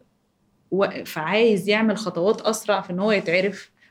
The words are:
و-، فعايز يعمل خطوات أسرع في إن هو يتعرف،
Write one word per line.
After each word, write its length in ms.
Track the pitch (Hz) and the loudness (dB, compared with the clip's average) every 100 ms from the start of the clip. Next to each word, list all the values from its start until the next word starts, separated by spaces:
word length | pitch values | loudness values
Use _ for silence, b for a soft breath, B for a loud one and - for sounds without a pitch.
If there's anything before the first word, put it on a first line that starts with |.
| _ _ _ _ _ _ _ | _ _ _ _ _ _ _
و-، 340 | 185 196 139 | 0 0 -2
فعايز 640 | 95 - 156 208 233 202 190 | -8 -6 -2 2 4 4 2
يعمل 280 | 214 220 202 | 2 2 0
خطوات 440 | 180 170 185 220 | -4 0 0 0
أسرع 400 | 208 220 - 196 | 0 -2 0 -2
في 100 | 185 | -2
إن 60 | 180 | -2
هو 140 | 214 | 0
يتعرف، 580 | 202 - 175 196 190 - _ b | 0 2 0 0 -4 -14 _ b